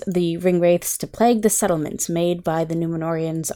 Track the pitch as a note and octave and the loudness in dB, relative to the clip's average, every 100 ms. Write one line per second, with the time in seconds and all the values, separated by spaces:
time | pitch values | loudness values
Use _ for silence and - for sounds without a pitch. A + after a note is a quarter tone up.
0 | - F3+ E3+ E3+ F3+ F3+ F3 F3 - - | -2 0 0 0 2 4 4 4 0 -6
1 | - - A#3 A3+ G#3 - G3 E3 D3 - | -6 2 2 4 2 2 2 0 -2 -6
2 | - E3+ F3 F3 F3 D#3+ D#3+ E3 E3 E3 | -4 0 0 0 -2 -2 -2 -2 -2 -2
3 | D#3+ E3 D#3+ D#3+ D#3+ | -4 -2 -2 -4 -6